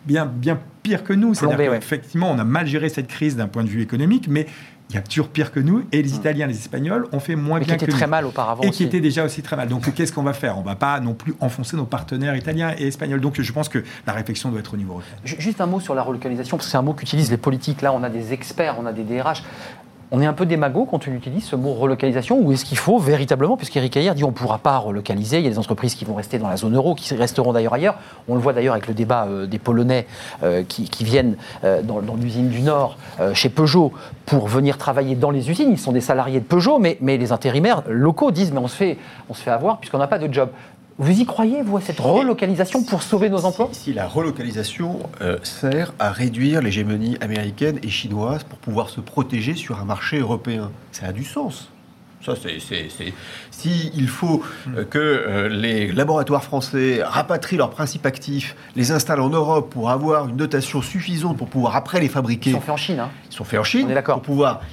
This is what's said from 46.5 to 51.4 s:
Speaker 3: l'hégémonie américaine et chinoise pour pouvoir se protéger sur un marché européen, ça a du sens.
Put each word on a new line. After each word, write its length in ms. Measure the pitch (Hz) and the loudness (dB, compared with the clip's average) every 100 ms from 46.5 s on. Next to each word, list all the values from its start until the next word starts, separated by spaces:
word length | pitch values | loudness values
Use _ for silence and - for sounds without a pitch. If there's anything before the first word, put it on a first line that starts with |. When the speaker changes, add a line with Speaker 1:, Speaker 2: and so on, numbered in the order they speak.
| 160 | 2
Speaker 3:
l'hégémonie 560 | 117 101 107 107 113 123 | 0 0 0 0 -2 -2
américaine 580 | 107 107 104 104 151 147 | -4 -4 -4 -2 -2 -2
et 80 | 107 | -4
chinoise 540 | - 107 104 110 151 | -6 -4 -4 -2 -4
pour 120 | 151 - | -8 -12
pouvoir 320 | - 110 113 | -4 -4 -4
se 140 | - | -8
protéger 520 | 120 - - 120 113 165 | -4 -4 -2 -2 -2 -4
sur 220 | - 104 | -6 -6
un 60 | |
marché 340 | 101 101 - 151 | -4 -4 -2 -2
européen, 500 | 117 117 - 113 104 104 - | 0 -2 -4 -6 -6 -12 -18
ça 160 | - 95 | -10 -8
a 40 | |
du 100 | 95 | -8
sens. 460 | 143 285 | -6 -6